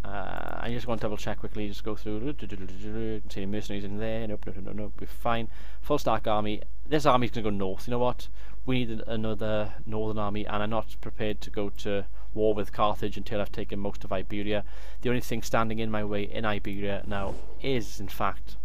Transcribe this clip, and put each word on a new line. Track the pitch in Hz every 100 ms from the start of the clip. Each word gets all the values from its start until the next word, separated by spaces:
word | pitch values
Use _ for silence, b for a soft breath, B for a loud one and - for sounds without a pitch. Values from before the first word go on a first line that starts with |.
| -
Uh, | 98 92 87 50 50
I | -
just | 120 117
wanna | 113
double | 110 104
check | - 101
quickly, | 110 110 104
just | 101
go | - 107
through. | 107 107 123
Can | 147 107 98 95 95 107 107 113 110 -
see | -
any | 98
mercenaries | 104 - 101
in | 101 101
there? | 110 110 113
Nope, | 104 104
nope, | 98
nope, | 98
nope, | 101
nope. | 104 -
We're | 98
fine. | - 120 117 117 B B B
Full | - 147
stack | 131 110 113
army. | 107 104 104 - - -
This | 151 139
army's | 123 123
gonna | 123 107
go |
north. | 101 95 95 -
You |
know | 120
what? | 123 120 - B B B -
We | 127 120
need |
an-, | 110 -
another | 113 110 104 107 107 104 - 113
northern | 110 110 107
army, | 104 104 101
and | 104
I'm | 104
not | 110 - -
prepared | 117 - 107 107
to | -
go | - 101
to | - 107 101 98 B B 110
war | 107
with | 104 98
Carthage | - 107 101 107 104
until | 98 104
I've | 101
taken | - 104 101
most | 98 98
of | -
Iberia. | 95 - 104 104 104 - B B B
The | 123
only | 123
thing | 120 117
standing | - 120 113 110
in | 113
my | 107
way | 104 104
in | 101 - 113
Iberia | 104 107 101 101 98 98
now | 101 98 90 - -
is, | 131 131 101 -
in | 95
fact | - 104 92 - -